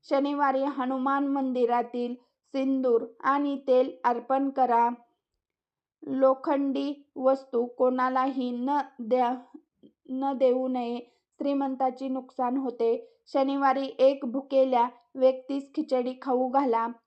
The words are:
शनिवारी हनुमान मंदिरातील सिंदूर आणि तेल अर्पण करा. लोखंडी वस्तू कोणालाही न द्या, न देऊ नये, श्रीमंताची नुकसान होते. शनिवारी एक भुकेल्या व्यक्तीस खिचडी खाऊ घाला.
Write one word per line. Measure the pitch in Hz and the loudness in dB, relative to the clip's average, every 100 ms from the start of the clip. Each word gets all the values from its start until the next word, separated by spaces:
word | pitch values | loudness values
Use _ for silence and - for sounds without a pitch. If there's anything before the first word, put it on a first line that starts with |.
| - | 0
शनिवारी | 277 285 285 285 269 | 0 0 0 0 0
हनुमान | 277 277 254 262 262 277 285 | -2 -2 -4 -2 0 0 0
मंदिरातील | 277 262 254 233 240 240 247 240 247 _ _ _ | 0 -2 0 0 0 -2 -4 -6 -8 _ _ _
सिंदूर | 269 269 269 254 233 262 - | -4 0 0 2 2 0 -6
आणि | - 285 285 277 277 | -2 0 0 -4 2
तेल | 254 269 - | 2 2 -2
अर्पण | 247 233 240 269 277 | -2 -2 -2 0 0
करा. | 269 247 233 240 240 _ _ _ _ _ _ _ _ _ _ 302 | 0 2 4 2 -2 _ _ _ _ _ _ _ _ _ _ -6
लोखंडी | 269 262 269 294 277 277 269 277 285 _ - | 2 4 4 0 0 0 -2 -4 -8 _ -2
वस्तू | 262 269 269 233 240 | 2 0 0 -4 -4
कोणालाही | - 254 254 254 262 269 269 247 | 0 0 2 0 0 0 -2 -4
न | 240 247 285 269 - | -4 -2 -2 -4 -10
द्या, | 220 247 240 254 - 302 _ _ - _ - | -2 2 2 -2 -10 -20 _ _ -20 _ -12
न | 262 269 | -6 -4
देऊ | 262 262 254 262 | 2 2 2 0
नये, | 254 240 240 240 _ _ _ | -4 -4 -8 -10 _ _ _
श्रीमंताची | 285 277 277 262 262 254 269 | -4 -2 -2 -2 -2 -2 -6
नुकसान | 262 254 - 247 262 | -6 -8 -4 -2 -2
होते. | 262 240 233 233 - _ _ | -4 -2 0 0 -4 _ _
शनिवारी | 277 269 277 277 269 269 - | 0 0 2 2 0 -4 2
एक | 262 277 | 2 2
भुकेल्या | 247 254 - 269 262 240 247 - _ | -4 -6 0 2 4 2 0 -4 _
व्यक्तीस | 269 262 262 - 277 277 | 2 2 2 -6 -8 -6
खिचडी | - 302 254 247 254 | -6 -2 -2 -2 -6
खाऊ | 277 247 254 | -4 -2 0
घाला. | 269 277 226 233 240 | 0 2 0 -2 -8